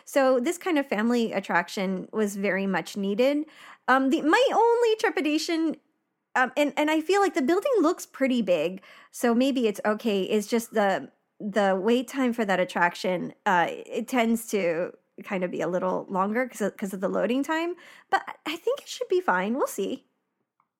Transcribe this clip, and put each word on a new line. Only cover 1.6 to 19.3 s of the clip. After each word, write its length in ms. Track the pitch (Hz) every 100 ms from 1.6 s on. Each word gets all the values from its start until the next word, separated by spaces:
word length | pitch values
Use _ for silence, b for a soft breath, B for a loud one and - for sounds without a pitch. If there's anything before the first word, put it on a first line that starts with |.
| 185 - 185 185 -
was 240 | 214 208 196
very 300 | 196 190 196
much 300 | 180 - 208
needed. 480 | 196 208 262 294 302 B B B -
Um, 220 | 262 269
the, 100 | 302
my 260 | 285 415 508
only 440 | 359 466 480 466 440
trepidation, 800 | 415 359 302 311 330 330 320 - _ _ _ _ _
um, 180 | 240 254 -
and, 160 | 294 -
and 140 | 302
I 100 | 311
feel 220 | 311 403
like 100 | 381
the 80 | 339
building 320 | 262 359 587 466
looks 260 | 311 359
pretty 380 | - - 262 247
big, 400 | 185 175 165 185 B B B
so 240 | - 240
maybe 320 | 233 269 262 220
it's 120 | 202 208
okay, 380 | 214 233 196
is 220 | 185 214 208
just 280 | 233 226
the, 360 | 220 202 165 135 _ _ _
the 340 | 208 214 196 190
wait 280 | 202 240 254
time 260 | 269 254
for 100 | 233
that 160 | 202 185
attraction. 720 | 180 196 175 - 185 180 165 - 208
Uh, 220 | 180 165
it 380 | - - 170 226
tends 380 | 254 226 226 -
to 440 | 202 175 165 170 - _ -
kind 180 | - 196
of 80 | 180
be 120 | -
a 40 | 165
little 360 | 180 185 180 -
longer 360 | 190 196 220 254
'cause 140 | -
of, 160 | 202 -
'cause 160 | 190
of 80 | 190
the 80 | 185
loading 340 | 190 196 262
time, 320 | 277 320 339 349 B B B
but 100 | 381 - -
I 100 | 320 330
think 240 | - 554
it 60 | -
should 200 | - 480
be 140 | 359
fine. 320 | 359